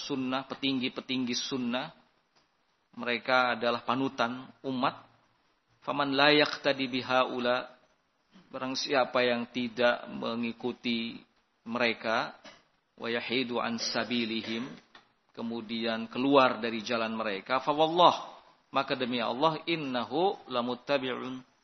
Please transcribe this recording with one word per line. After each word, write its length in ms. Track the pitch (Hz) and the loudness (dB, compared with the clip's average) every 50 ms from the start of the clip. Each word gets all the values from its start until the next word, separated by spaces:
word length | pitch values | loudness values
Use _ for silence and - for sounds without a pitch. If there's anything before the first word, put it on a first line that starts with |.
| - | -6
sunnah, 400 | - 147 131 131 127 131 135 135 | -6 -4 -4 -2 -2 -2 -4 -4
petinggi-petinggi 880 | - - - - 135 135 131 123 127 - - 110 - 131 127 127 120 123 | -6 -8 -4 -2 0 0 0 -2 -4 -4 -6 -6 -4 -2 -2 -2 -2 -2
sunnah, 560 | - - - 143 127 123 120 120 127 143 160 - - _ _ _ _ _ _ _ _ _ _ _ _ _ _ _ _ _ _ - | -4 -4 -4 -4 -4 -4 -4 -4 -4 -6 -8 -12 -18 _ _ _ _ _ _ _ _ _ _ _ _ _ _ _ _ _ _ -12
mereka 640 | 120 117 120 120 113 107 - 127 127 127 123 117 | -6 -4 -2 -2 -2 0 2 4 4 4 2 0
adalah 240 | 113 120 117 117 117 | 0 0 0 0 0
panutan 640 | - - 120 131 135 131 135 - 117 117 127 127 131 123 - _ - 135 | 0 -2 0 0 0 -2 0 0 -2 -2 -2 -6 -12 -16 -18 _ -8 -6
umat. 320 | 131 123 127 160 - - - - _ _ _ _ _ _ _ _ _ _ _ _ _ _ | -2 -2 -2 -2 -2 -4 -10 -20 _ _ _ _ _ _ _ _ _ _ _ _ _ _
"Faman 320 | - - 135 143 143 139 135 | -8 -4 -2 -2 0 0 2
la 160 | 139 143 151 | 4 6 6
yaqtadi 640 | 147 151 147 143 - - - 143 139 135 135 123 127 | 8 6 6 4 0 -2 -2 0 0 0 -2 -4 -4
bihaula," 800 | 127 117 123 127 127 127 123 127 123 120 120 123 127 - - - _ _ _ _ _ _ _ _ _ _ _ _ - - _ - | -4 -2 2 2 2 2 2 0 -2 0 0 0 0 -2 -6 -12 _ _ _ _ _ _ _ _ _ _ _ _ -20 -20 _ -10
barang 240 | 131 127 131 131 | -8 -6 -6 -4
siapa 480 | - - - 143 135 123 - - 127 123 | -6 -4 0 2 2 2 2 2 2 2
yang 240 | 123 120 120 120 - | 4 2 0 -2 -6
tidak 560 | - 123 123 117 107 117 120 120 117 - - - 131 | -6 -6 -6 -4 0 2 2 2 2 2 -2 -10 -10
mengikuti 1120 | 135 123 117 117 117 120 117 113 - - 123 117 - - 123 117 113 113 117 113 - - _ _ _ _ _ _ _ _ | -6 -6 -4 -4 -4 -4 -4 -6 -6 -6 -6 -6 -4 -4 -2 -2 -2 -2 -6 -8 -12 -16 _ _ _ _ _ _ _ _
mereka, 720 | 120 113 120 120 117 110 - - 113 110 123 143 175 - - - - - - _ _ _ _ _ _ _ - | -6 -2 0 0 0 0 0 -2 0 0 0 0 -4 -8 -14 -20 -20 -20 -20 _ _ _ _ _ _ _ -10
"wa 80 | 120 117 | -6 -4
yahidu 560 | 117 120 120 - 117 131 131 120 120 117 113 | -4 -4 -2 -2 0 0 0 0 -2 -2 -2
an 160 | 117 117 113 | -2 -4 -4
sabilihim," 880 | - - - 123 110 107 120 120 117 110 113 113 104 110 113 113 127 147 - - - _ - - - _ _ _ _ _ _ | -4 -2 -2 -2 -2 0 0 -2 0 -2 -2 -4 -4 -4 -6 -6 -6 -8 -10 -16 -20 _ -20 -20 -20 _ _ _ _ _ _
kemudian 800 | - 117 117 117 117 110 104 117 113 113 117 113 110 113 113 - | -10 -8 -6 -6 -8 -6 -6 -6 -4 -2 -2 -2 -2 -4 -6 -4
keluar 480 | 120 127 139 143 135 127 127 120 107 | 0 2 6 8 8 8 8 6 2
dari 240 | 113 117 113 113 101 | -2 -4 -4 -4 -4
jalan 320 | 110 120 117 113 113 113 | -2 -2 -2 0 -2 -2
mereka, 480 | 110 110 110 98 98 - - 127 131 - | -4 -4 -4 -4 -6 -4 -2 -2 0 0
"fa 80 | 156 147 | 0 2
wallah," 560 | 147 160 160 165 175 175 151 - - - - - - - - _ _ _ _ - | 2 2 4 6 8 8 8 8 6 0 -10 -16 -20 -20 -20 _ _ _ _ -2
maka 160 | 135 139 - 143 | -2 -2 0 -2
demi 320 | 127 131 117 127 123 113 | -2 -2 -2 -2 0 0
Allah, 320 | 113 117 123 151 160 156 151 - | -2 0 2 2 2 2 0 -2
"innahu 720 | 160 170 160 147 135 127 123 113 104 123 156 180 196 - - - - 127 | -2 -2 -2 -2 -2 -4 -4 -4 -2 0 0 2 2 0 -2 -6 -4 -2
lamuttabi'un 880 | 123 120 123 123 120 - - 143 135 127 131 120 120 123 127 131 127 - _ _ _ | -2 -2 -2 -4 -4 -2 0 0 0 0 -2 -4 -4 -6 -8 -10 -12 -14 _ _ _